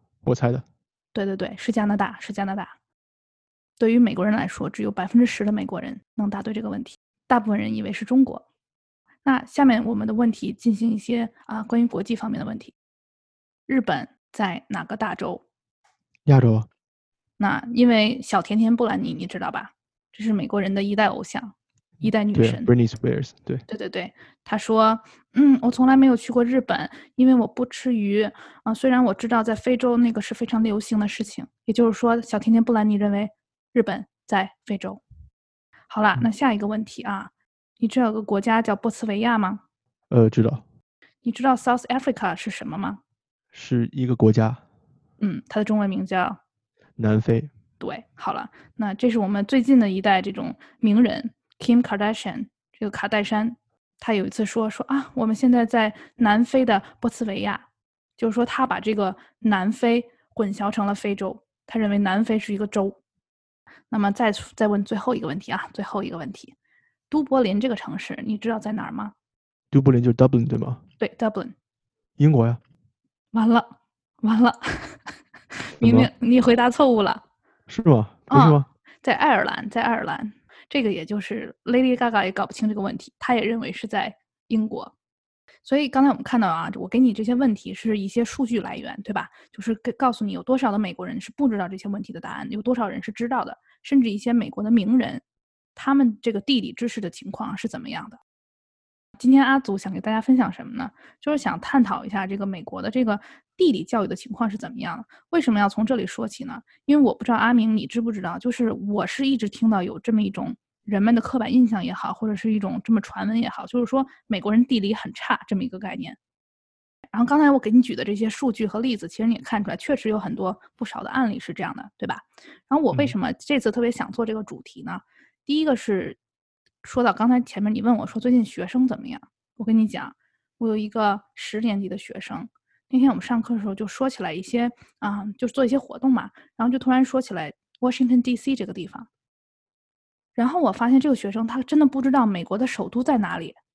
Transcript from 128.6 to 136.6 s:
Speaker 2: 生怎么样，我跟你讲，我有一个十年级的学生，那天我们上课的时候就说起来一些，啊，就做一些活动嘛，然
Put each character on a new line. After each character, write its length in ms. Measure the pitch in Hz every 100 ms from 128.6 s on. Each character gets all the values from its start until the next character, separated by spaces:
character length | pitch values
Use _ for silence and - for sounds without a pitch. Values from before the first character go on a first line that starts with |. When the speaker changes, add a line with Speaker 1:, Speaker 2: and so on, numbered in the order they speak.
| 180
Speaker 2:
生 200 | 254 254
怎 120 | -
么 80 | -
样， 120 | - _ _ _ -
我 80 |
跟 120 | 220 220
你 120 | 220
讲， 280 | - - _ _ _ _ -
我 100 | 226
有 100 | 214
一 100 | 214
个 300 | 226 208 202 _
十 260 | - - 214
年 200 | 226 196
级 80 | 190
的 80 | 190
学 220 | - -
生， 280 | - 170 170 _ _ _ -
那 100 | 254
天 100 | 262
我 60 | 180
们 60 |
上 180 | - 233
课 140 | 226 226
的 40 |
时 80 | 208
候 60 |
就 140 | 190 208
说 200 | - 262
起 140 | -
来 100 | 170
一 100 | 165
些， 280 | - 240 240 - - -
啊， 240 | 208 202 208 -
就 100 | 247
做 180 | 269 240
一 20 |
些 120 | 269
活 180 | - 247
动 140 | 269
嘛， 180 | 226 196 _ _
然 120 | -